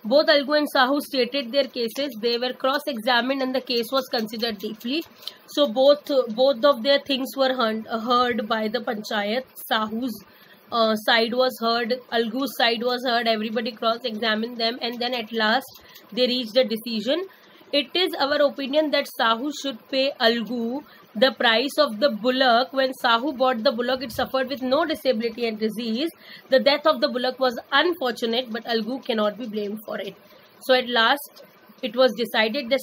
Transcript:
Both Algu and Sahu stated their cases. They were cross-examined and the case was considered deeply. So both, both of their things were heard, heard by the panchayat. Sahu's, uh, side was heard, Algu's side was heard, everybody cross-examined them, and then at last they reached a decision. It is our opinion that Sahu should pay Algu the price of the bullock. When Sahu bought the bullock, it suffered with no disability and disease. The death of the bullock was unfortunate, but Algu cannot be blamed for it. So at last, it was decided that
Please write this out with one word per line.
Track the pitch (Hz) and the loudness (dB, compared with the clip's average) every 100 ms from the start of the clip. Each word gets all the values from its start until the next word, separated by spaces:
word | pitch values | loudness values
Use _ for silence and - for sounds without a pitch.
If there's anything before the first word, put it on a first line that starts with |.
Both | 214 277 311 | 4 4 6
Algu | 294 269 302 | 4 4 0
and | 294 | 2
Sahu | 285 254 285 | 2 4 2
stated | 294 269 240 277 240 | -2 -2 0 -2 -2
their | 277 | -2
cases. | 269 254 233 262 285 220 | -2 -4 -6 -4 -6 -2
They | 233 240 | -2 -2
were | 247 | -4
cross-examined | 254 269 285 294 240 214 240 247 277 | -2 -2 0 -4 -4 2 2 2 -2
and | 262 | 0
the | 254 | -2
case | 254 240 226 | -2 -4 -2
was | 262 262 | -4 -2
considered | 247 220 226 233 214 | -4 -4 -4 -6 -4
deeply. | 214 214 233 302 - - - - - | -8 -8 -6 -6 -6 -16 -18 -18 -8
So | - 233 | 0 0
both, | 220 269 285 - 277 240 | 4 4 4 2 0 0
both | 220 262 277 | 2 2 4
of | 285 247 | 2 2
their | 247 277 | 2 0
things | 277 262 262 269 | 0 -4 -4 0
were | 262 | 0
heard, | 262 226 220 220 | 2 0 -2 -6
heard | 226 226 247 247 233 214 | -6 0 2 2 0 -2
by | 220 220 | -2 -2
the | 214 | -4
panchayat. | - 220 185 220 202 240 254 - - | -6 -8 -4 -4 -2 -4 -6 -16 -2
Sahu's, | 226 214 220 254 208 - - - - - | -2 -2 -4 -6 -8 -14 -20 -20 -20 -4
uh, | 233 220 220 | 0 2 2
side | 214 233 226 | 2 2 2
was | 247 254 254 | 2 0 0
heard, | 226 233 233 254 - | -2 0 -2 -4 -2
Algu's | 233 233 240 269 - | -2 -2 -2 -4 0
side | 240 233 | 0 0
was | 247 247 | -2 -2
heard, | 254 233 226 | 0 0 0
everybody | 220 220 226 233 | 0 -2 -4 -6
cross-examined | 226 226 233 254 214 226 214 233 240 | -2 -2 -2 -4 -4 -2 -2 -4 -2
them, | 226 247 | -4 -2
and | - 240 | -6 -4
then | 240 | -4
at | 254 220 | -4 -4
last | 226 214 247 262 - - - - | 0 2 2 -2 -18 -20 -20 -12
they | 202 247 | 0 0
reached | 247 226 220 | 0 0 0
a | |
decision. | 254 220 233 226 202 311 381 - - - - | 0 -2 -4 -4 -2 -2 -4 -14 -20 -20 -2
It | 285 - | -2 0
is | 339 359 339 | -2 -2 0
our | 277 294 | -2 2
opinion | 285 247 269 294 311 | 2 0 0 0 2
that | 285 269 - | 0 -2 0
Sahu | 233 226 294 294 | 0 2 -2 -6
should | 277 226 - | -8 -8 -4
pay | 269 269 - | 0 0 2
Algu | 226 233 202 247 233 269 - - - | 2 2 -2 -4 -4 -6 -10 -20 -14
the | 208 262 | 2 2
price | - 240 226 269 285 | 4 2 4 2 2
of | 277 214 | 0 2
the | 285 | 0
bullock. | 214 240 254 269 233 254 | 2 0 4 4 4 2
When | 269 262 262 | 0 -2 0
Sahu | 247 233 277 247 | 2 2 0 2
bought | 254 240 | 2 2
the | 247 | 0
bullock, | 233 240 254 | 0 -2 -2
it | 254 | -4
suffered | - 233 262 254 | -4 -2 -2 -2
with | 277 | -4
no | 254 269 | 0 0
disability | 330 311 269 226 233 226 233 | 0 0 0 0 -2 -4 -4
and | 220 | -2
disease. | 220 196 240 220 330 - - - - | -4 -4 -4 -2 -4 -6 -20 -20 2
The | 254 | 4
death | 240 294 320 | 4 4 2
of | 262 | 2
the | 294 | 0
bullock | 240 247 254 | 0 -4 0
was | 262 254 - | 0 0 0
unfortunate, | 277 349 339 254 233 233 226 247 | 2 2 0 -4 -2 -2 -2 -4
but | 226 | -8
Algu | 226 233 214 262 | -2 -2 -2 -6
cannot | - 220 208 202 | -2 0 0 -2
be | 240 | -8
blamed | 214 202 214 | -6 -6 -8
for | - 208 | -8 -8
it. | 196 190 - - - - | -10 -14 -20 -20 -20 -12
So | - | 2
at | 254 240 | 2 4
last, | 240 226 285 - - - _ - - | 2 4 2 -2 -20 -20 _ -20 -10
it | 254 233 | -6 2
was | 254 | 2
decided | 190 233 240 226 277 233 | 4 -2 2 0 -2 -2
that | 269 | -4